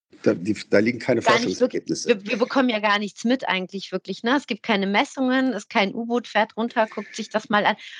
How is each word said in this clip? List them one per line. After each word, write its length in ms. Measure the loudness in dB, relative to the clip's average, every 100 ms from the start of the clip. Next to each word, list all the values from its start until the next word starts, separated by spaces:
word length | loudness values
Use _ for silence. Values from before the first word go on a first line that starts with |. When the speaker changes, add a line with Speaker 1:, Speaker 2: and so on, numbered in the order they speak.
| _ -2
Speaker 1:
da, 100 | 0
die, 220 | 0 0 -4 2
da 100 | 2
liegen 200 | 4 0
keine 200 | 0 2
Speaker 2:
Gar 140 | 4
nicht 100 | 2
Speaker 1:
Forschungsergebnisse. 640 | 2 0 0 0 -4 -2 0
Speaker 2:
wirklich. 240 | 0 0
Wir, 0 |
wir 80 | -2
bekommen 300 | 0 2 2
ja 100 | 2
gar 180 | 2 0
nichts 280 | -2 -4 0
mit 220 | 0 0
eigentlich 440 | -2 -4 -8 -6
wirklich, 320 | -8 -8 -4
ne? 140 | 0 0
Es 100 | -2
gibt 160 | -6
keine 240 | 0 0 2
Messungen, 640 | 2 0 0 0 2 0
es, 160 | -2 -2
kein 260 | 0 0
U-Boot 340 | -2 -4 -4 0
fährt 280 | 0 0 -2
runter, 320 | -2 0 -2
guckt 260 | -2 -10
sich 140 | -10 -6
das 220 | -6 0
mal 160 | 2 2
an. 100 | 0 -6